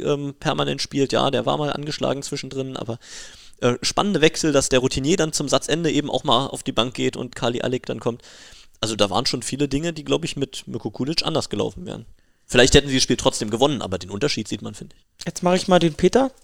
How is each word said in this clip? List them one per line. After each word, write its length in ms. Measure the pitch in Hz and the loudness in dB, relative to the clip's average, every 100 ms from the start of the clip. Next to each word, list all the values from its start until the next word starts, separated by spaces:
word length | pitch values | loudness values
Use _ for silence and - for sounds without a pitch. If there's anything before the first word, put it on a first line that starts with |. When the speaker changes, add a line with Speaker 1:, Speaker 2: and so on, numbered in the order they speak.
Speaker 1:
ähm, 300 | 143 143 143 - | -2 -2 -4 -6
permanent 440 | 156 143 143 143 | -4 -2 -2 -4
spielt. 320 | - 139 131 | -4 -2 0
Ja, 180 | 120 131 | 2 2
der 140 | 131 120 | 0 0
war 120 | 147 | -2
mal 140 | 147 | -2
angeschlagen 500 | 143 147 - 131 135 | -4 -6 -4 -2 -2
zwischendrin, 520 | - 143 135 135 131 131 | -6 -8 -8 -8 -8 -8
aber, 240 | - 117 - - - - - - | -8 -8 -12 -18 -18 -20 -20 0
äh, 140 | 123 123 | 0 2
spannende 380 | - - 202 175 | 0 0 0 4
Wechsel, 300 | 160 - 160 | 4 4 2
dass 160 | 139 - | 2 4
der 100 | 131 | 2
Routinier 360 | 127 143 139 170 | 2 0 0 2
dann 140 | 156 | 0
zum 140 | - 143 | -2 0
Satzende 420 | 127 - 160 160 | 0 0 -2 0
eben 220 | 143 147 | 0 -2
auch 120 | - 147 | -2 2
mal 220 | 120 135 | 2 2
auf 140 | - | -6
die 100 | - | -4
Bank 200 | 120 123 | -2 -2
geht 220 | - 131 - | -2 -4 -4
und 200 | 123 - | -8 -4
Kali 240 | 120 123 | -2 -2
Alek 240 | - 127 - | -2 -4 -6
dann 140 | 123 | -6
kommt. 200 | 123 120 - - - - - _ | -4 -6 -10 -20 -20 -20 -20 _
Also 140 | 107 107 | -6 0
da 140 | 101 | 2
waren 160 | 95 - | 2 0
schon 160 | 131 | -4
viele 260 | - 131 143 | -6 -4 -2
Dinge, 260 | 139 170 | -2 -4
die, 100 | 156 | -6
glaub 200 | 139 143 | -2 -2
ich, 120 | 160 - | -2 -6
mit 320 | 135 - - | -6 -8 -10
Mirko 240 | 123 113 | -8 -8
Kulic 340 | - 131 165 - | -4 -4 -2 -2
anders 240 | 156 - | -2 -2
gelaufen 360 | 104 110 139 180 | -4 -4 -6 -12
wären. 180 | 107 113 - _ _ - | -12 -16 -20 _ _ 2
Vielleicht 300 | 127 123 143 | 6 8 8
hätten 120 | 143 | 6
sie 60 | 131 | 2
das 80 | |
Spiel 140 | - 123 | 2 2
trotzdem 320 | 135 - 110 | 2 0 -2
gewonnen, 320 | 113 139 127 | 2 2 2
aber 160 | 95 95 | -4 -6
den 140 | 95 | -6
Unterschied 360 | 101 147 - 107 | -4 -2 -2 -6
sieht 140 | 113 | -8
man, 140 | 110 107 | -10 -14
finde 200 | - - | -18 -20
ich. 280 | _ _ - | _ _ -10
Speaker 2:
Jetzt 160 | - | -2
mache 140 | 180 180 | 0 2
ich 120 | 190 | 4
mal 120 | 180 | 4
den 160 | 170 151 | 4 4
Peter, 360 | - 247 269 - | 4 4 2 -4